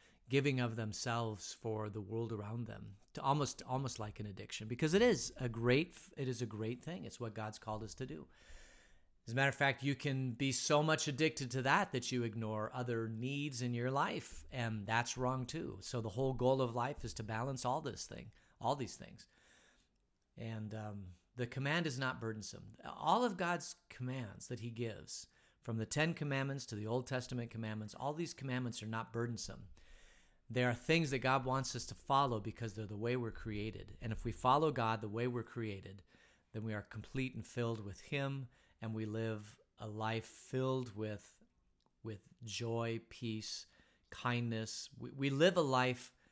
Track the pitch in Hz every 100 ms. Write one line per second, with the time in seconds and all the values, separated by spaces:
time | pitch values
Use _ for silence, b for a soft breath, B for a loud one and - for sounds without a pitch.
0 | b b - 135 139 131 120 113 107 104
1 | 123 117 113 104 - - 117 107 107 107
2 | 98 113 113 107 104 117 113 104 104 101
3 | _ - 135 147 135 - - 131 131 -
4 | 104 - 104 95 104 - 110 123 156 196
5 | 247 143 - - 127 113 120 135 175 -
6 | - - 131 117 113 107 110 123 156 185
7 | 117 - 113 107 107 - 110 107 110 -
8 | 131 156 - B B B B B B B
9 | B _ - 123 139 - 139 127 139 131
10 | 147 135 131 113 135 120 - 147 156 156
11 | 151 127 156 - 127 131 127 175 190 -
12 | - 127 117 110 110 107 110 127 123 113
13 | 113 110 127 143 147 123 123 120 127 135
14 | 196 - - - - 131 117 110 98 113
15 | 120 127 127 131 123 160 - 95 - 123
16 | 110 117 135 123 123 135 123 120 127 143
17 | 117 - 107 110 131 131 127 147 151 95
18 | - - 110 - b b 113 143 110 -
19 | - - - b b b b b b _
20 | _ _ _ - 113 110 107 110 107 101
21 | 92 87 _ 120 123 135 139 165 160 127
22 | 131 123 113 110 101 - 98 - - -
23 | 156 208 247 180 175 175 - - - -
24 | 127 131 107 92 - 123 117 113 117 98
25 | - - - b b b - 113 107 147
26 | 160 165 147 135 139 139 - 104 107 123
27 | 123 127 123 123 120 113 110 107 107 -
28 | 139 151 170 - 135 127 123 - 107 113
29 | 113 117 120 117 - - 113 - b b
30 | b b b b - 117 123 113 - 165
31 | 147 131 131 135 127 131 131 123 - -
32 | - 139 139 110 107 - 117 98 104 101
33 | 117 123 113 - 113 104 107 98 92 -
34 | 117 110 117 - 127 143 156 127 113 110
35 | 104 110 123 120 110 120 110 98 98 98
36 | - b b b b 113 110 104 - 110
37 | - 135 131 - - 120 117 113 101 95
38 | - 143 139 139 123 b b b 110 110
39 | 107 110 113 110 104 - _ - 110 107
40 | 110 113 - - - 131 131 131 120 101
41 | 107 104 - - _ _ _ _ _ _
42 | 113 101 - - 113 107 117 117 117 113
43 | - - 117 110 104 - - b b b
44 | b - 123 120 117 113 110 - - 120
45 | 120 139 139 135 180 185 143 127 127 123
46 | - _ b